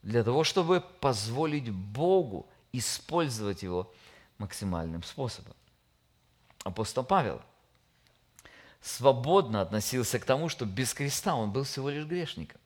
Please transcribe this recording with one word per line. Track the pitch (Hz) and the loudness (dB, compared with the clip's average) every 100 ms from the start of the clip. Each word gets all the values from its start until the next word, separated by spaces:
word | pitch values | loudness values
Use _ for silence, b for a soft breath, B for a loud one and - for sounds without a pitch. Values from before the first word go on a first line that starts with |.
для | 101 117 | 2 2
того, | 110 131 | 4 4
чтобы | 156 - 165 180 | 4 2 4 4
позволить | - - 139 113 104 120 160 147 120 | 2 0 2 2 0 0 0 0 -2
Богу | 95 101 110 165 190 151 92 - b b | -6 -6 0 4 6 4 -4 -10 b b
использовать | 127 110 - - 170 156 113 104 98 | -4 -4 -4 -2 0 2 0 -4 -4
его | 95 90 92 B B B B _ | -2 -2 -4 B B B B _
максимальным | 104 - 98 87 82 82 | -10 -4 -2 -2 -2 -6
способом. | 85 - 131 - - - _ _ _ _ _ _ _ _ _ _ | -10 -6 -6 -6 -16 -20 _ _ _ _ _ _ _ _ _ _
Апостол | - 90 110 - | -8 -4 -2 -2
Павел | 127 190 123 60 - _ _ _ _ _ _ _ _ - B B B B | 2 2 2 -4 -10 _ _ _ _ _ _ _ _ -20 B B B B
свободно | - - 127 123 127 190 139 107 | -12 4 4 4 4 4 4 0
относился | 95 107 104 127 120 120 | 0 0 -2 -2 0 -2
к | - | 2
тому, | 135 160 | 0 0
что | - 110 | -4 -6
без | 95 127 | -2 -4
креста | - 143 - 208 | -2 -4 -2 -2
он | 143 107 | 0 0
был | 101 | -2
всего | 135 - 135 | -4 -4 -4
лишь | 143 151 | -4 -4
грешником. | 180 160 - 78 - | -4 -4 -8 -12 -14